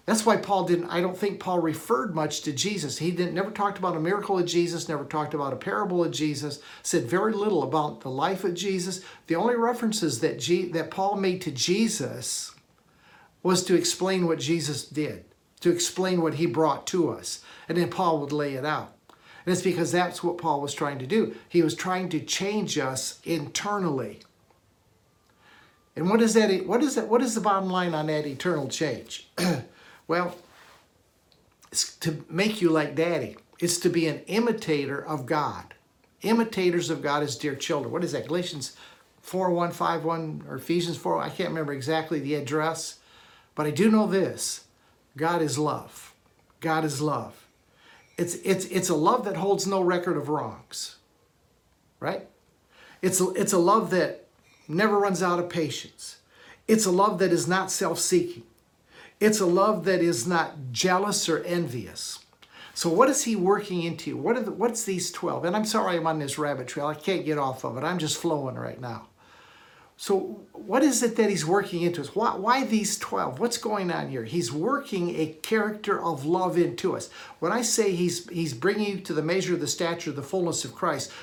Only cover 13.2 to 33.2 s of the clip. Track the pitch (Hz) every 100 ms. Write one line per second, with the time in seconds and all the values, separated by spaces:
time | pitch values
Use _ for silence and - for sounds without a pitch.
13.2 | - _ 175 180 - 175 - - 185 190
14.2 | 170 156 135 170 143 131 - 151 147 -
15.2 | - _ _ _ 175 170 - - 185 180
16.2 | 160 135 165 151 156 135 - 180 151 104
17.2 | - - - - - 170 170 - 180 160
18.2 | 139 147 147 131 147 143 - - - -
19.2 | - - - 180 190 160 160 170 175 -
20.2 | 175 - 160 143 143 - 147 135 131 220
21.2 | 196 - - 175 156 - 185 185 185 156
22.2 | 143 - 190 214 185 151 135 127 - -
23.2 | - 165 139 - 208 208 180 135 110 117
24.2 | - _ _ _ _ _ _ _ _ _
25.2 | _ _ _ - - _ _ - 170 226
26.2 | 226 220 208 185 160 226 294 247 220 233
27.2 | 262 214 202 196 190 185 175 156 156 151
28.2 | 147 131 180 156 135 - 156 107 - -
29.2 | - - 180 143 - - - - - 170
30.2 | 175 - - - - - _ _ _ _
31.2 | _ _ _ _ - - - - 160 151
32.2 | - 160 214 214 170 156 147 139 170 165